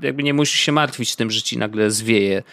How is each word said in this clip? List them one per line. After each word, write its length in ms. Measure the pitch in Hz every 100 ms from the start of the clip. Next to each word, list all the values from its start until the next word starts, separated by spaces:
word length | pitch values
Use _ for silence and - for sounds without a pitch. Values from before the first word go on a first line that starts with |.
jakby 220 | 135 139
nie 120 | 143
musisz 260 | 143 143 -
się 120 | -
martwić 440 | 151 147 - 117 -
tym, 140 | 113
że 120 | 107
ci 160 | - 120
nagle 320 | 107 107 107
zwieje 520 | 107 110 110 98 98 -